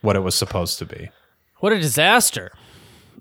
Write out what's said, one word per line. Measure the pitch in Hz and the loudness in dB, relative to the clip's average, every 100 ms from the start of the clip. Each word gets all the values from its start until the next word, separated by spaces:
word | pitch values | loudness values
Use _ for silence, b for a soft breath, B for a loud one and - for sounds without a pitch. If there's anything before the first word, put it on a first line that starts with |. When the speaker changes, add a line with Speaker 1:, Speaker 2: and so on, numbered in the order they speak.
Speaker 1:
what | 107 98 | 0 0
it | |
was | 92 | 0
supposed | - 110 95 85 - | -2 -2 -4 -4 -6
to | |
be. | 85 - 82 _ _ _ _ - | -10 -16 -18 _ _ _ _ -4
Speaker 2:
What | - | -2
a | 214 | 0
disaster. | 151 143 175 233 - 110 92 - b b b b b b | 0 2 4 4 2 -2 -12 -18 b b b b b b